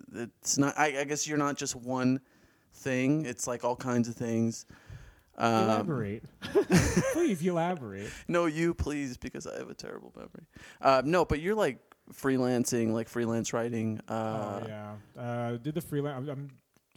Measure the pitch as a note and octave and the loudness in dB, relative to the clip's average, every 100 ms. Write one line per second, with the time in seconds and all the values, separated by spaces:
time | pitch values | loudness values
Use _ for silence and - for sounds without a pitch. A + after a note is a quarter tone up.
0 | - G#2+ A#2 - - - C#3 - D3+ C3+ | -14 -10 -10 -8 -2 2 2 4 2 2
1 | C#3+ D3 D3+ D3+ C#3+ C#3 C#3 B2+ A#2+ B2+ | -2 -2 -2 0 0 -2 -6 -6 -4 0
2 | B2+ C3 - _ _ _ _ - C#3 B2+ | 2 2 -2 _ _ _ _ -8 -2 0
3 | C3 D3+ C3+ A#2+ - A#2+ A#2+ B2 C3 B2 | 2 2 0 -6 -6 -2 -2 -2 0 2
4 | A#2 A#2 A#2 A2+ A2+ A2+ - - - - | 2 0 -2 2 0 -2 -12 -20 -18 -18
5 | - - _ - A#2 A2+ A2 A2 F#3+ C3+ | -18 -20 _ -2 2 4 4 2 0 -2
6 | G#2 A2 - - - F#4 - E3+ - - | -4 -6 -12 -12 0 2 6 6 6 2
7 | C5+ E4 E4+ F3 F3+ E3+ F3 F3+ A2+ G2 | 2 2 0 2 0 0 0 -2 -6 -10
8 | A2 - - E3+ E3+ D#3 E3+ E3 D3+ D3 | -10 -10 0 2 2 2 0 0 -2 -4
9 | C3+ B2 C3 - - - B1+ - - - | -6 -8 -10 -10 -8 -8 -8 -12 -12 -12
10 | B1 - - - - - - - C3+ C3 | -14 -16 -16 -16 -20 -20 -20 0 4 6
11 | C3 F3+ D#3 D3+ E3+ G#3+ E3+ A#2 _ _ | 6 4 4 0 0 2 0 0 _ _
12 | - - C#3 C3 B2+ B2 A#2+ A#2+ A2+ A2+ | -20 -2 2 2 4 2 2 2 2 0
13 | A2+ A#2+ A#2 A2+ G#2+ A#2+ A#2 A#2 A2 G#2+ | -2 -2 0 0 -2 -2 -2 -2 -2 -4
14 | - A2 A2 G#2+ G#2 G2+ A2 G#2+ G#2 G#2+ | -4 -4 -2 -4 -4 -6 -8 -10 -12 -14
15 | - - B2 A#2+ A#2+ A#2+ C3+ D#3 - C#3+ | -16 -10 -6 -4 -4 -4 -4 -6 -4 -4
16 | C#3+ C3 C#3+ C#3+ C#3+ C3 _ _ _ | -2 -4 -8 -8 -10 -16 _ _ _